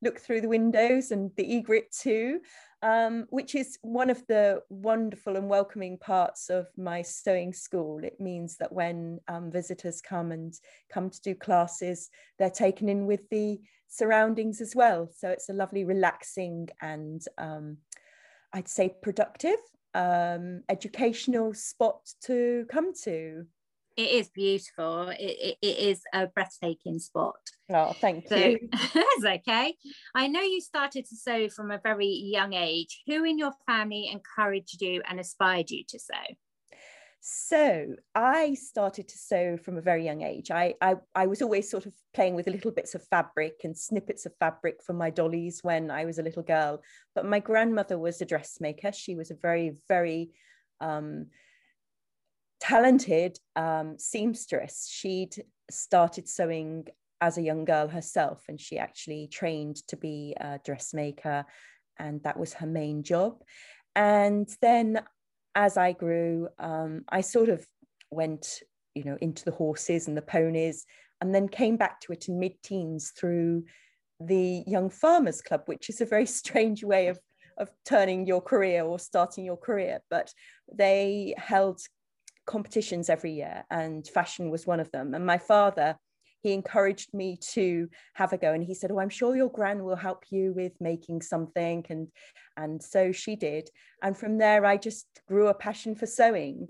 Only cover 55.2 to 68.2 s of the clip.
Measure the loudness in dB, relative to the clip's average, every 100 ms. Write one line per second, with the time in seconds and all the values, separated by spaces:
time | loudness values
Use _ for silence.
55.2 | -6 -10 -18 _ -16 -12 4 6 6 2
56.2 | -8 -2 -2 -2 -4 -8 -10 -18 _ -2
57.2 | 0 0 0 0 2 2 2 -4 -4 0
58.2 | 0 -2 -12 -16 -10 -8 -8 -10 -12 -10
59.2 | -12 -6 -4 -4 -6 -10 -12 -10 -8 -8
60.2 | -10 -10 -8 -10 -8 -8 -6 -4 -4 -6
61.2 | -4 -4 -6 -14 -20 _ _ -12 -8 -6
62.2 | -4 -4 -6 -6 -6 -4 -4 -4 0 2
63.2 | 0 -2 _ -20 -20 -20 _ 2 6 6
64.2 | 6 2 -2 2 6 6 4 0 -4 _
65.2 | _ _ _ 4 4 6 4 2 0 0
66.2 | 2 0 -4 -8 -6 -4 -4 -6 -4 -2
67.2 | 2 4 4 2 -2 _ _ _ -10 -4